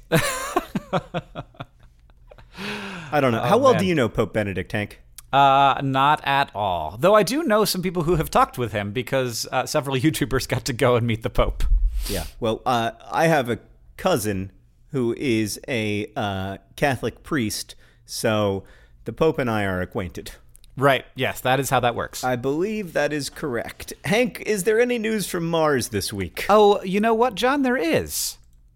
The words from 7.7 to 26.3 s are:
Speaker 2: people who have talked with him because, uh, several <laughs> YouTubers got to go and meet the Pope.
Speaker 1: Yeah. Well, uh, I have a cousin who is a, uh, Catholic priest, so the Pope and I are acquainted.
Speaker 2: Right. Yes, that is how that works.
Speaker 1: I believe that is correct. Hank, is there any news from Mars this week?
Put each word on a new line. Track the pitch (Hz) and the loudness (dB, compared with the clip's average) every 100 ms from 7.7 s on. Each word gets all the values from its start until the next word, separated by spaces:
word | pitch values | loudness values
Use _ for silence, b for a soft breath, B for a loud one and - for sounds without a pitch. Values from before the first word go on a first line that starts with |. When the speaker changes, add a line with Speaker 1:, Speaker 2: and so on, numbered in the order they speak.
| 185 | 0
Speaker 2:
people | 180 175 | -2 -2
who | 156 170 | 0 0
have | 151 | 2
talked | 214 262 - | 2 2 0
with | 117 | -4
him | 107 101 | -2 -4
because, | 107 123 135 127 110 - | -6 -2 -2 -2 -4 -4
uh, | 131 123 | -4 0
several | 156 139 135 | -2 0 0
<laughs> | |
YouTubers | 156 - 131 131 - | 0 0 -2 -2 -2
got | 110 - | -4 -4
to | |
go | 120 131 120 | 2 4 4
and | 120 | 2
meet | 110 | -2
the | - | -2
Pope. | - 104 - - - - B B | 0 0 2 2 4 2 B B
Speaker 1:
Yeah. | 95 78 - | -4 -6 -4
Well, | 117 110 - | -4 -2 0
uh, | 120 113 - - | 0 0 -6 -6
I | - 165 | 2 4
have | 156 120 | 4 2
a | 110 - - - - | -4 -6 -20 -20 -4
cousin | 185 160 104 95 95 - _ _ _ | 0 0 0 -4 -6 -12 _ _ _
who | 139 117 - | -2 -2 -2
is | 143 110 107 - - | 0 0 0 -6 -6
a, | 120 107 104 104 - | -4 -2 -4 -4 -4
uh, | 104 95 95 98 _ - | -4 -4 -6 -10 _ -2
Catholic | 147 120 120 - | -2 0 -4 -8
priest, | - 151 107 - - - b b - | -4 -2 -2 -4 -10 -18 b b -14
so | - 120 107 104 98 b b b b - | -4 -2 0 0 -2 b b b b -14
the | |
Pope | 117 160 156 | 0 0 0
and | 123 | -2
I | 110 98 | 0 0
are | 90 | -2
acquainted. | 90 117 90 - - - - - - - | -4 -6 -8 -10 -16 -18 -20 -20 -18 0
Speaker 2:
Right. | 139 127 - - | 2 2 -2 -6
Yes, | 120 - | -4 -2
that | 127 135 | 0 0
is | 131 | 2
how | 131 | 0
that | 120 117 | 0 -2
works. | 98 - | -6 -6
Speaker 1:
I | 127 123 | -4 -2
believe | 135 147 196 214 180 | -2 -2 -2 -4 -4
that | 147 147 | -2 -2
is | 151 135 | -2 -6
correct. | - 156 117 - - - - - | -8 -6 -6 -6 -12 -16 -10 -2
Hank, | 214 247 - - | 0 0 -4 -4
is | 208 | -2
there | 180 214 | 0 2
any | 247 247 | 2 0
news | 214 220 180 | -2 -2 -2
from | 180 165 | -4 -2
Mars | 165 156 135 - | 2 2 2 0
this | 104 - | -4 -4
week? | 101 90 | -6 -6